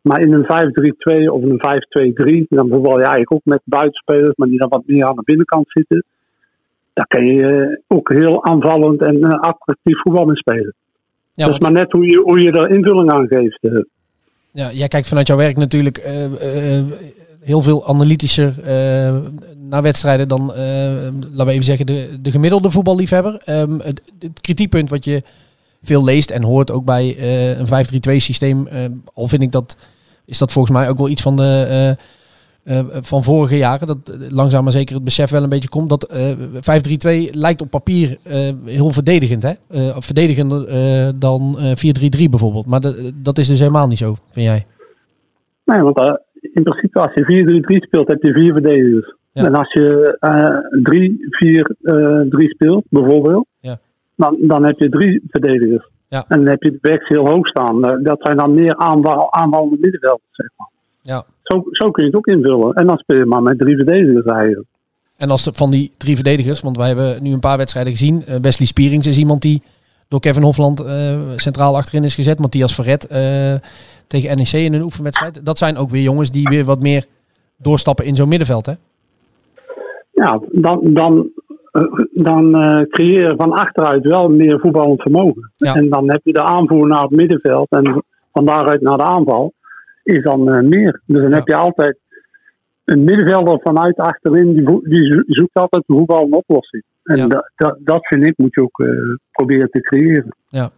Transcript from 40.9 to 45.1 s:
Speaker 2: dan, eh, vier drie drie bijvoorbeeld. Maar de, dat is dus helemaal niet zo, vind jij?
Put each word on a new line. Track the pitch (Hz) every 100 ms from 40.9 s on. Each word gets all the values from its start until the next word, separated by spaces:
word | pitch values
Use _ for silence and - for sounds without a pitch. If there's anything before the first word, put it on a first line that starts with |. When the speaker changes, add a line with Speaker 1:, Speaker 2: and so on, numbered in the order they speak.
| 131 131
Speaker 2:
dan, | 135 135 131 135 139
eh, | 143
vier | 127 156
drie | 131 143
drie | 135 165
bijvoorbeeld. | 123 110 107 110
Maar | 127
de, | 139 120 123 143
dat | 135 143
is | 135
dus | 139
helemaal | 143 151 139
niet | 113
zo, | 110 107 _
vind | - 113
jij? | 107 101 _ - _ _